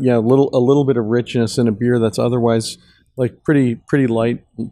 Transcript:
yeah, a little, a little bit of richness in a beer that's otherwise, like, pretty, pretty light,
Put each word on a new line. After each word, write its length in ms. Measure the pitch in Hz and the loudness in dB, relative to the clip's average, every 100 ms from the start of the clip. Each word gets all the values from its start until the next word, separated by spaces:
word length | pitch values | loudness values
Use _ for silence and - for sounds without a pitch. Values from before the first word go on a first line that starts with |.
yeah, 160 | 127 120 | 0 0
a 40 | |
little, 280 | 110 135 139 | 2 2 2
a 40 | 131 | 2
little 280 | 123 143 135 | 2 2 2
bit 100 | 120 | 0
of 80 | |
richness 540 | 107 120 120 123 113 - | 0 -2 -2 -2 -2 0
in 100 | 117 | -2
a 40 | |
beer 260 | 104 120 123 | 0 0 0
that's 200 | 113 107 | 0 0
otherwise, 600 | 117 123 117 113 110 - _ _ _ - | -2 0 0 0 -2 -10 _ _ _ -6
like, 260 | 123 - | -6 -4
pretty, 300 | - 147 127 | -2 2 2
pretty 320 | 117 - 143 131 | -2 -2 0 0
light, 400 | 113 117 123 - - 113 | 0 -2 -4 -8 -14 -14